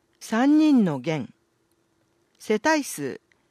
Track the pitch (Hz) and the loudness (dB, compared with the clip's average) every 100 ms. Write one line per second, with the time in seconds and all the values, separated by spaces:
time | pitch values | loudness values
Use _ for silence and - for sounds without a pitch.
0 | _ _ - 220 277 311 311 262 190 139 | _ _ -6 0 2 4 4 4 2 0
1 | 123 156 110 _ _ _ _ _ _ _ | -4 -6 -8 _ _ _ _ _ _ _
2 | _ _ _ _ - 214 311 311 262 - | _ _ _ _ -6 -2 0 -2 -4 -8
3 | 139 - _ _ _ | -10 -10 _ _ _